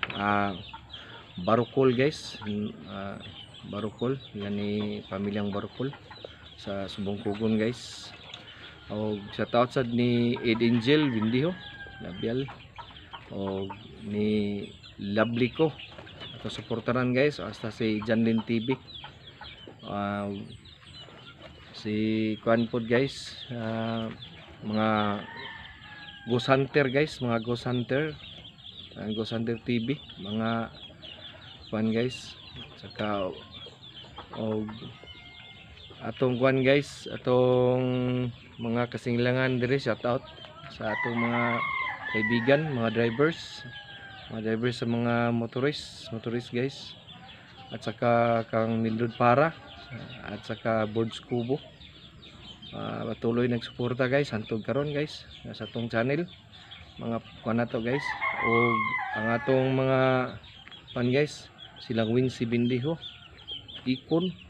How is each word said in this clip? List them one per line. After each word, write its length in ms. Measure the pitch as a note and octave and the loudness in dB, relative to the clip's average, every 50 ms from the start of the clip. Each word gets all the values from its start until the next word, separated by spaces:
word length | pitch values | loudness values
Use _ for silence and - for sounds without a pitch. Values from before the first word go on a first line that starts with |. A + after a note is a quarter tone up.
| - - - G2 | -6 -6 -4 0
ah, 400 | G2+ G#2 G2+ G2+ G2+ G2+ F#2+ F2+ G#2 - - - - - - - - - - - - - - F#2 | 2 4 4 4 2 2 -2 -4 -10 -12 -14 -16 -16 -16 -16 -16 -16 -16 -16 -16 -18 -14 -10 -2
Barukol 560 | F2 G2+ A2 A#2 A#2 - - C3+ C3+ C3 B2 | 2 4 4 4 4 2 4 4 6 6 6
guys. 400 | A#2 C3+ D#3 D#3 - - - - - | 6 4 2 0 -2 -8 -12 -12 -8
Mm, 320 | G#2 G#2+ G#2 G#2 G#2 A2+ A2+ - D2 F2 | -6 -4 -4 -2 -4 -4 -6 -10 -14 -12
ah, 320 | G2+ G2 G2 G2 F#2+ - - G#2+ - - - - - - - G2 | -10 -8 -8 -8 -8 -10 -12 -14 -14 -14 -16 -16 -18 -16 -12 -8
Barukol, 480 | G2 G#2 G#2+ G#2+ - - A#2 A#2+ C#3 C3 - - - | -6 -6 -6 -6 -4 -2 0 0 0 -2 -6 -10 -10
yan 240 | G#2 G2+ G2+ G2+ G2+ | -6 -4 -4 -2 -2
ni 440 | G2+ G#2 G#2 G#2 G#2 G#2 G#2 G#2 - | -2 0 0 0 -2 -2 -4 -6 -6
pamilyang 480 | - F#3 - G2+ G2+ G2+ G#2+ G2+ G2+ G2 | -6 -4 -2 -2 -2 0 0 0 -2 -2
Barukol 400 | G2+ G2+ G2+ - - B2 C#3 C#3 - - - - - - - - - - - - - | -4 -4 -6 -6 -6 -6 -6 -6 -10 -16 -18 -18 -16 -16 -16 -16 -18 -20 -20 -18 -12
sa 320 | - G#2 G2 G2 G2 F#2 | -8 -6 -6 -4 -6 -6
Subong 320 | - - G2+ G2 G#2 G2+ | -6 -6 -4 -4 -4 -2
Kugon 320 | - G#2+ G2+ G#2 A2+ A2 A2 | -2 -4 -2 0 2 2 4
guys. 560 | G#2+ A2 A#2 B2 - - - - - - - - - - - - - - - - - - - - - - - | 4 2 2 0 -4 -8 -14 -14 -14 -14 -14 -16 -16 -16 -16 -16 -16 -16 -18 -18 -18 -18 -18 -18 -16 -10 -6
O 300 | G#2 G#2+ G#2+ G#2+ G#2+ G2+ G2+ G#2+ - | -4 -2 -2 -2 -2 -4 -6 -6 -4
shout 180 | - G#2+ - - | -4 0 4 4
out 160 | A#2 B2 B2 | 4 4 4
sad 220 | - C#3 B2+ A#2 A#2+ | 4 0 0 2 2
ni 400 | A#2 A#2+ B2 A#2+ A#2+ A#2+ A#2+ - - | 4 4 4 6 4 4 4 2 2
Ed 160 | - A#2+ A2+ A2+ | 4 2 4 6
Angel 480 | A#2 A#2 A#2+ A#2+ A2 C3 D3 D#3 D3+ | 6 6 6 6 6 6 6 6 6
Bindiho, 480 | C#3 A#2+ A2 G#2 A2 A#2+ B2+ D3 F3 F#3 - - - - - - - - - | 4 4 2 2 2 4 2 2 2 0 -4 -8 -14 -14 -14 -14 -14 -12 -12
Labial. 460 | - F2 F2 G2 A2 A2+ A#2 C3 C#3 B2+ - - - - - - - - - - - - - - - - | -10 -10 -6 -4 -2 -2 0 -2 -2 -4 -8 -14 -18 -18 -16 -16 -16 -16 -16 -20 -16 -16 -16 -16 -12 -10
O 400 | G#2 G2 G2 G2 F#2+ F#2+ G2 F#2+ G2 G#2 - - - - | -6 -4 -4 -2 -2 -2 -4 -6 -8 -10 -14 -16 -16 -12
ni 640 | A2 G#2 G#2 G#2 G#2 G#2+ G#2+ G#2+ G#2 G2+ G2+ G2+ G2 - - - - - - - | -8 -2 0 2 4 4 4 4 2 2 0 -4 -6 -8 -12 -16 -18 -16 -12 -8
Lovely 560 | G2+ G2 G2+ A2 A2 A#2 A#2 A#2 B2+ A#2 - | -4 0 4 4 4 4 4 4 2 4 4
ko. 160 | - D#3+ D#3 - - - - - - - - - - - - - | 4 2 2 2 -2 -12 -14 -16 -16 -16 -16 -16 -14 -14 -14 -12
Ato 140 | - - - | -10 -10 -8
suportaran 640 | - - A2+ - A#2+ A2+ - - A#2+ B2+ B2+ B2+ B2 | -8 -8 -6 -4 -4 -2 0 0 2 2 2 4 4
guys, 240 | B2+ C#3 D3 C#3+ - | 4 4 4 2 0
hasta 320 | F2 G#2+ G#2+ - - A2+ | -6 -8 -6 -6 -8 -6
si 320 | G#2+ - A#2+ A2 G#2+ G#2+ | -2 0 2 2 2 2
Janlin 400 | G2+ A2+ A2+ A2+ A2+ A2+ A2+ A2 | 2 4 4 6 6 6 4 4
T 200 | G#2+ - A#2+ A2+ | 2 2 0 2
V. 120 | A2 B2 C3 B2+ - - - - - - - - - - - - - - - - - - - - - | 2 0 -2 -2 -4 -10 -14 -14 -14 -16 -16 -18 -20 -20 -18 -16 -16 -16 -16 -16 -18 -18 -18 -14 -10
Ah, 480 | G2 G2+ G2+ G2+ G2+ G2+ G2+ G2+ G2+ G2+ G2+ A2 - - - - - - - - - - - - - - - - - - - - - - - - - - | -6 -4 -2 -2 -2 -2 -2 -2 -4 -4 -6 -8 -10 -14 -16 -18 -20 -20 -20 -20 -20 -18 -18 -18 -18 -18 -18 -18 -20 -18 -18 -18 -18 -18 -20 -20 -18 -14
si 580 | - - A2 G#2+ G#2+ A2 A2 A2 A2 A2 A2 G#2+ G#2 | -8 -4 0 0 2 2 2 2 2 2 0 0 0
Kwan 300 | - A#2 A2+ A2+ A#2 A2 | 4 4 6 6 4 2
pod 180 | - A#2+ A2+ A2 | 0 -2 2 4
guys, 480 | A#2+ B2 C#3 C#3 - - - - - - - - | 4 4 4 2 -2 -6 -12 -12 -12 -12 -10 -8
ah, 560 | B2 A#2+ A2+ A2 A2+ A2+ A2+ A2+ A2+ A2+ A2+ A2 - - - - - - - - - - - | -6 -4 -4 -2 -2 -2 -2 -2 -2 -2 -4 -4 -6 -10 -14 -16 -16 -18 -18 -18 -16 -10 -4
mga 240 | G#2+ G#2+ G#2+ A2 A2 A2 G#2+ G#2 G#2 G2+ G#2 - - - - - - - - - - - - - - - - - - - - - A2+ | 0 2 4 4 4 4 4 4 2 0 -2 -4 -8 -10 -12 -12 -12 -12 -14 -16 -16 -18 -18 -18 -18 -16 -16 -16 -16 -16 -10 -2 0
Ghost 180 | A#2 B2 - - | 0 2 4 6
Hunter 400 | C3+ C3+ C#3 - - D3+ C#3 C3 | 6 6 4 4 4 4 4 6
guys, 320 | A#2+ C#3 D#3 D3+ - - | 4 4 2 2 0 -2
mga 180 | B2+ A#2+ A#2 A#2 A2+ | 0 2 2 2 2
Ghost 240 | A#2+ A#2+ A#2 - B2 | 0 -2 -2 -2 -2
Hunter. 480 | B2 B2 A#2+ - B2+ C#3 D#3 D#3 D3+ - - - - - - - - - - - - - - - - | -2 0 0 0 0 0 0 -2 -4 -8 -14 -16 -16 -18 -18 -20 -20 -20 -18 -18 -16 -16 -16 -14 -12
Ang 160 | - F#2+ G#2+ | -8 -6 -4
Ghost 240 | G#2+ A2 A2 - A#2 | -2 -2 -2 -2 -2
Hunter 240 | A2+ A2+ A2+ A#2 A2+ | -2 -2 -2 -2 -2
T 220 | - A#2+ A#2+ A#2 | -2 0 0 0
V, 160 | A2+ A#2+ C#3+ D3 - - - - F#2 | 0 0 -2 -4 -6 -12 -14 -12 -8
mga 480 | G2 G#2+ A2 A2+ A2+ A2+ A2+ A2+ A2 - - - - - - - - - - - - - - - - - - - - | -4 -2 0 0 0 0 0 -2 -4 -8 -14 -18 -20 -18 -18 -18 -18 -16 -16 -18 -18 -18 -18 -18 -18 -18 -18 -8 -4
Kwan 240 | - G#2+ A2 A2 | -2 0 2 2
guys. 400 | A2 A2+ A#2+ B2+ B2 - - - - - - - - - - - - - | 4 2 2 0 -2 -6 -10 -14 -16 -16 -18 -16 -16 -16 -16 -16 -16 -16
Saka 480 | - G2 - - G#2+ G#2+ G#2 G2+ F#2+ F#2 - - - - - - - - - - - - - - - - - - - - - A#2 | -16 -10 -6 -4 -2 0 0 0 0 -2 -4 -8 -12 -16 -16 -16 -16 -16 -18 -18 -20 -18 -18 -18 -18 -16 -16 -16 -14 -10 -6 -4
og 280 | A2+ A2 A2 G#2+ G#2+ G#2+ G#2+ A2+ - B2+ A2+ - - - - - - - - - - - - - - - - - - - - - | -2 0 0 -2 -2 -4 -8 -10 -12 -14 -14 -14 -16 -16 -16 -16 -18 -20 -20 -20 -20 -20 -20 -20 -20 -20 -20 -18 -18 -18 -14 -10
atong 380 | - A2 A2 - C3+ B2+ B2+ A#2 | -10 -8 -2 2 2 2 4 4
Kwan 260 | B2+ C3+ C3 C3+ B2+ | 4 4 6 6 6
guys, 400 | C3 C#3 D3 C#3 - - - - - | 6 6 6 4 0 -6 -12 -10 -10
atong 760 | - A#2 - C3 B2 B2+ B2+ B2+ B2+ B2+ B2 B2 B2+ B2+ B2+ B2+ B2+ B2+ B2 B2 B2 B2+ B2 A#2+ A#2+ - - - - - | -10 -2 2 4 6 6 8 8 8 6 6 6 4 4 2 2 2 2 2 2 2 0 0 -2 -4 -8 -14 -16 -10 -6
mga 320 | A#2 A#2 A2+ A#2+ A#2+ A#2+ | -4 0 0 2 0 0
kasinglangan 720 | - A2 - A#2+ A#2+ A#2 A#2+ B2 B2 B2+ C3 C3 C3 A#2+ | -2 -4 -2 0 2 4 4 4 4 4 4 2 2 2
diri, 160 | B2 B2 C3+ C#3 | 2 4 2 2
shout 240 | - A#2+ G#2+ - | 2 2 0 2
out 200 | - B2 A#2+ C3+ - - - - - - - - - - - | 2 0 0 0 -2 -6 -16 -16 -18 -18 -18 -16 -16 -14 -10
sa 160 | - A2 A2 | -6 -4 -2
atong 240 | - - - A#2+ A#2 | -2 0 0 0 0
mga 280 | A#2 A#2 A#2 A#2+ A#2+ A#2+ A#2+ A#2 A#2 - - - - - - - - - - | 0 2 2 2 2 2 2 0 0 -2 -2 -4 -4 -4 -6 -6 -8 -6 -4
kaibigan, 640 | - A2 A2 A2+ A#2+ A#2+ A#2 C3 C#3 D3 D#3+ D#3 C#3 | -2 0 2 2 2 4 6 6 6 6 4 2 0
mga 160 | A#2+ A2+ A2+ A2 A2+ | 0 0 2 2 2
drivers, 640 | A#2 A#2 A2+ A#2 D3 D#3+ E3 - - - - - - - - - - - - - - - - - - - A2+ | 2 2 4 4 2 2 2 -2 -8 -12 -14 -14 -14 -14 -14 -14 -14 -14 -16 -16 -16 -16 -16 -16 -12 -10 -6
mga 60 | A2+ G#2+ A2 | -4 0 0
drivers 320 | A2 A2+ A#2 B2 A#2+ - | 0 2 2 0 0 0
sa 40 | A#2+ A#2 | 0 0
mga 240 | A#2 A#2 A#2+ A#2+ A#2 A#2 A#2+ A#2 | 0 2 2 4 4 4 4 4
motorist, 800 | A#2+ A#2 A#2 A2+ - B2 B2+ D3 D3 - - - - - - - | 2 2 0 -2 0 0 0 0 0 -2 -6 -12 -14 -16 -12 -10
motorist 400 | A#2 A2+ - B2 A2+ A#2+ A#2+ - | -10 -6 -4 -2 -2 -4 -4 -2
guys. 480 | - A#2+ B2+ C#3 - - - - - - - - - - - - - - - - - - - - | -2 -2 -2 -2 -4 -8 -14 -16 -16 -18 -18 -20 -20 -18 -18 -18 -18 -20 -20 -20 -20 -20 -14 -12
At 160 | A#2+ A2+ - | -12 -8 -6
saka 560 | A#2 A2 - B2 A#2+ A#2 A#2 A#2 A#2 A#2 A2+ A2+ - | -6 -2 2 4 4 6 6 6 4 4 2 2 2
kang 320 | - A2+ A2+ A2+ A2+ A2+ | 2 2 2 2 2 2
Mildred 320 | A2+ A2+ A2 A2 A#2+ A#2 - | 0 0 0 0 -2 -2 2
Para, 400 | - B2 A#2+ A#2+ C3 D3+ E3 - - - - - - - - B2 G#2 - - - - - | 4 6 6 8 8 6 4 2 -4 -12 -18 -18 -18 -14 -14 -12 -12 -12 -12 -12 -12 -12
at 160 | E2 G2+ A2 | -10 -10 -8
saka 420 | - - A2+ - - A#2 A2+ A2 G#2+ G#2 | -8 -8 -6 -2 0 2 2 2 2 2
Boards 320 | G#2+ A2+ A2+ A2+ - - | 2 0 0 0 -2 -8
Kubo. 400 | - - B2+ A#2+ A#2 A#2+ C3+ D3+ - - - - - - - - - - - - - - - - - - - - - - - | -6 -4 -2 -2 0 0 -2 -2 -4 -8 -20 -20 -20 -20 -18 -18 -20 -20 -20 -20 -20 -20 -18 -18 -18 -18 -18 -16 -14 -12 -8
Ah, 320 | G#2+ G#2+ G#2+ A2 A2+ A2 A2+ | -6 -6 -6 -6 -4 -4 -6
patuloy 400 | A2 - - A#2 A#2 A#2+ B2 A#2+ | -4 -2 0 2 4 4 4 4
nagsuporta 600 | A#2+ A#2 - - - - B2 A#2+ B2 B2 C3 B2 | 2 0 -2 -4 -4 -2 -2 0 2 2 2 4
guys, 240 | C3 C#3+ D3 - - | 4 4 4 2 -2
hantod 260 | G#2+ G#2 - A#2 A2 G2 | -4 -2 -2 -4 -2 0
karon 260 | - A#2 C3+ D3 D3+ | 0 0 0 0 0
guys, 320 | C#3+ C#3+ D3+ D3 - - - - - - - A#2+ G#2+ | 0 -2 -2 -2 -6 -10 -16 -16 -16 -14 -12 -12 -10
sa 100 | - A2+ | -10 -10
atong 240 | G#2 - B2 A#2 A2+ | -6 -4 -4 -4 0
channel. 380 | - A2+ A#2 C3 C#3+ D#3+ F3 F3+ - - - - - - - - - - - - - - | 2 2 2 2 2 0 0 -2 -8 -14 -20 -20 -20 -20 -20 -20 -18 -18 -20 -18 -12 -8
Mga 160 | B2+ A#2 A#2 A2+ - - - - - | -4 -4 -4 -4 -4 -8 -14 -6 -2
Kwan 160 | A2+ A2+ A#2 | 0 2 2
na 80 | A#2+ A2+ | 2 0
to 100 | - A#2+ | 0 -2
guys, 240 | A2+ A#2+ C3 D3 - - - - - - - - - | 0 0 0 0 0 -4 -4 -4 -4 -4 -2 0 2
ug 320 | A#2 A#2 A#2 A#2+ A#2+ C6+ C6+ - - B5 A#5+ - - - | 4 6 6 6 6 4 2 0 0 -2 -4 -4 -4 -4
ang 140 | A2 A2 A2+ A#2 | -2 0 0 0
atong 340 | A#2 A#2+ C3+ C3 C3 C3 C3 | 0 2 4 4 4 4 4
mga 280 | C3 C3 C3 C3 C3+ C3 C3 C3 B2+ B2+ B2+ - G2+ G#2+ - - - - - - - - - - | 4 4 4 4 4 6 6 6 4 4 2 -2 -6 -10 -14 -18 -20 -20 -20 -20 -20 -20 -16 -8
Kwan 160 | - B2+ A#2+ B2 B2 | -4 0 2 4 4
guys, 340 | C#3+ D3+ D3 - - - - - - - - - - | 4 4 2 -2 -8 -16 -18 -20 -20 -20 -20 -18 -12
silang 320 | - - A#2 A2+ A2+ A2 | -6 -2 0 2 2 4
Wincy 320 | A#2 B2+ C3 B2+ - - B2 | 4 4 4 2 0 -2 0
Bindiho, 560 | A2+ A#2+ A#2+ A#2+ A#2+ B2+ A#2+ B2 D3+ E3 D#3+ - - - - - - - - - - - - - - - - - B2+ | 2 2 2 2 2 2 0 0 -2 -2 -4 -6 -12 -14 -16 -18 -20 -20 -16 -12 -12 -12 -12 -12 -14 -16 -4 -2 -2
Ikon, 460 | C3 C3 - - D#3 E3+ F3+ F#3 E3+ - - | -2 -2 0 2 2 2 2 0 -2 -6 -12